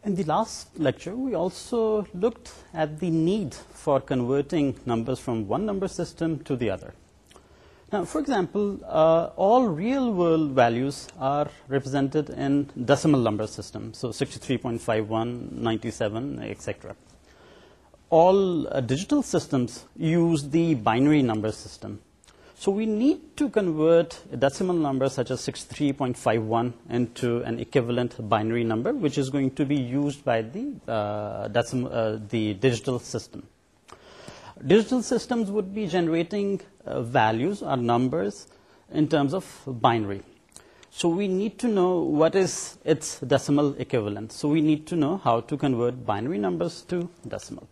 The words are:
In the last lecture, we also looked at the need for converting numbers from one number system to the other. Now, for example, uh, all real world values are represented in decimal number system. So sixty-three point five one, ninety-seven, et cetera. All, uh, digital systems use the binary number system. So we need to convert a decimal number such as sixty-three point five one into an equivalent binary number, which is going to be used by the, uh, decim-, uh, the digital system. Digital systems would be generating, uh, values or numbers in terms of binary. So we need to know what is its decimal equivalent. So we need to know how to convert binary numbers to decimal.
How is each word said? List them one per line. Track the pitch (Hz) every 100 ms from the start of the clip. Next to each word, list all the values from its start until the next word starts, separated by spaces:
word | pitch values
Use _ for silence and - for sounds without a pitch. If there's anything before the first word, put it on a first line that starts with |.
In | 214 185
the |
last | 160 160 220 - - -
lecture, | 147 127 - 220
we | 262 196
also | 180 - - 240 220 214 208 180
looked | 214 240 - - -
at | 165 156 156
the | 185
need | 160 160 214 165
for | - - - - 135
converting | - 131 120 139 143 165 143 120
numbers | - 113 113 107
from | - 113 101
one | 117
number | 214 196 190
system | - 170 - 165 151 -
to | 135
the | 117
other. | 92 - - _ _ _ - _ - - - -
Now, | 208 -
for | 302
example, | 285 233 175 202 208 196
uh, | - - 160 165 170 -
all | 190 240 240
real | 151 202 269 247
world | 196 175 160 156
values | 131 117 117 135 139 - -
are | 135 143 147 - -
represented | 135 131 139 139 151 143
in | 123 139 139 143 -
decimal | 120 135 165 147
number | 113 107 107
system. | - 104 104 110
So | 107 123
sixty-three | 107 127 - - 127
point | 131 117
five | - 110 104
one, | 113 113 120 -
ninety-seven, | 123 117 110 110 - 110 110 139 131
et | 110 104
cetera. | - - - 101 _ - _ _ - - - _ _ - _
All, | 160 175 196 190 170 135
uh, | -
digital | 120 135 196 294
systems | - 175 - 135 123 - - -
use | 160 170 170 160 143
the | 156 170
binary | 147 107 113 143 151
number | 127 110 107
system. | 107 - - 107 101 _ _ _ _ - -
So | -
we | 196 220
need | 214 254 - - -
to | 285
convert | 214 190 156 156 165 170 - -
a | 127
decimal | 135 - 185 175
number | 151 135 135
such | - 123
as | 127
sixty-three | - 131 - - 147
point | 135 131 123
five | - 113
one | 110 117 120 120 -
into | 120 120 - 123 117
an | 123 117
equivalent | 117 143 117 123 123 - 110
binary | 110 107 120
number, | 117 110 135
which | 285 165 139
is | 131
going | 139 135 -
to | 143
be | 147
used | 120 131 143 139
by | - 117
the, | 113 156 277 226 -
uh, | 113 104 107 104 107 107
decim-, | 104 117 127 127
uh, | 120 113 110 107
the | 120 107
digital | 98 131 117 120 123
system. | - 117 - - - _ _ _ _ - - - - - - -
Digital | 135 196 220 254
systems | 226 240 - 240 208
would | 202 190
be | 196 208
generating, | 180 170 165 170 208 202 196 - _ -
uh, | 135
values | 117 131 110 113 143 202
or | - 135
numbers | 120 120 127 151 196 - - - _ - _
in | - 147
terms | 156 139
of | 185 - - -
binary. | 127 123 117 104 98 - _ _ - - - -
So | - 175
we | 170 202
need | 185 214 -
to | 247
know | 208 180 180
what | 147 147 160 190
is | 185 - - - -
its | 151 - -
decimal | 131 135 - 143 147 139
equivalent. | 127 127 104 104 110
So | - 147
we | 156
need | 151 151 156
to | 175
know | 143 190
how | 135 117
to | - 147
convert | 143 123 120 127 117
binary | 101 120 190
numbers | 202 170 170 - -
to | 180 175 - 120
decimal. | 104 - - -